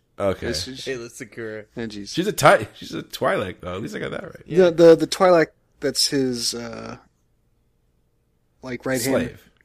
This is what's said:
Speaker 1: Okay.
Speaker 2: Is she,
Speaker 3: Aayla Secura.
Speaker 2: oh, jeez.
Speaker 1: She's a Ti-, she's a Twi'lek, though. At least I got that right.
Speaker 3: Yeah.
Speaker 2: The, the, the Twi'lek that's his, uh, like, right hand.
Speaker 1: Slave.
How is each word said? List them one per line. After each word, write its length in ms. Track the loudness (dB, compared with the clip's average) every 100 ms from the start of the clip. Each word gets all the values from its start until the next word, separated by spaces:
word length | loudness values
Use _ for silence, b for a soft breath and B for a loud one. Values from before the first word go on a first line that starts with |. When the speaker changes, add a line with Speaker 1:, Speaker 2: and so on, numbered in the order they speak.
| _ -4
Speaker 1:
Okay. 300 | -2 -2 -4
Speaker 2:
Is 160 | -6
she, 80 | -8
Speaker 3:
Aayla 360 | -10 -10 -10 -10
Secura. 540 | -16 -16 -12 -12 -12 -14 -10
Speaker 2:
oh, 40 |
jeez. 340 | -10 -10 -10
Speaker 1:
She's 120 | -6 -4
a 60 |
Ti-, 340 | 2 4 4 0
she's 180 | -14 -14
a 80 | -12
Twi'lek, 580 | -12 -6 -4 -2 -6 -10
though. 140 | -10
At 80 | -10
least 140 | -10 -10
I 40 |
got 100 | -10
that 140 | -10
right. 180 | -14 -18
Speaker 3:
Yeah. 200 | -4 2 4
Speaker 2:
The, 40 |
the, 260 | 8 8 8
the 100 | 4
Twi'lek 400 | 2 6 6 4 _ _ _
that's 280 | -6 -2 0
his, 460 | 0 -2 -2 -6
uh, 440 | -6 -10 -12 -14 -16 _ _ _ _ _ _ _ _ _ _ _ _ _ _ _ _
like, 220 | -12 -8
right 160 | -4 -2
hand. 220 | 0 0 -2
Speaker 1:
Slave. 240 | -10 _ _